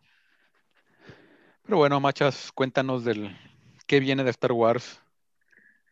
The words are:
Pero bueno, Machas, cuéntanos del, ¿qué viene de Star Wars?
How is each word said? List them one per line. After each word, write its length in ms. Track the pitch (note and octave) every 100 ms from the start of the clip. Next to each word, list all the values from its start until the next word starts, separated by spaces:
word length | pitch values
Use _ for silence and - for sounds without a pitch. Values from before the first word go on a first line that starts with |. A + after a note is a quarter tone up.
| _ _ _ _ _ _ _ _ _ _ - - _ _ _ _
Pero 140 | - G3
bueno, 220 | C#3+ C#3+
Machas, 520 | C#3 - C#3+ - -
cuéntanos 500 | - C3 C#3 C3 B2+
del, 320 | A#2 G#2+ G#2 F#2 - _ _ _ -
¿qué 120 | C#3+
viene 240 | C3+ C3+
de 60 | C3
Star 220 | A#2 B2+
Wars? 500 | A#2+ A2+ A#2+ - - _ _ _ _ _ _ _ _ _